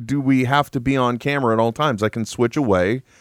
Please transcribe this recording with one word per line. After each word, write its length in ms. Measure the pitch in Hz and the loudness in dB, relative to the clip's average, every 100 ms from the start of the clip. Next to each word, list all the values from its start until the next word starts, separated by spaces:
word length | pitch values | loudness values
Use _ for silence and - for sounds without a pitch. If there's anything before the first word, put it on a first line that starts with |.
| 117 | -4
do 160 | 143 | -2
we 220 | 135 131 123 | 2 2 2
have 240 | 143 139 | 0 0
to 80 | 135 | -2
be 160 | 123 135 | -2 0
on 220 | 123 120 | 0 0
camera 360 | 143 143 120 | -2 0 2
at 60 | 113 | 2
all 120 | 117 | 0
times. 320 | 113 151 104 | 0 -2 0
I 60 | 107 | -2
can 140 | 117 | -4
switch 320 | 110 - 117 151 | -6 -2 0 0
away. 460 | 127 92 92 127 - _ | 2 2 2 -2 -8 _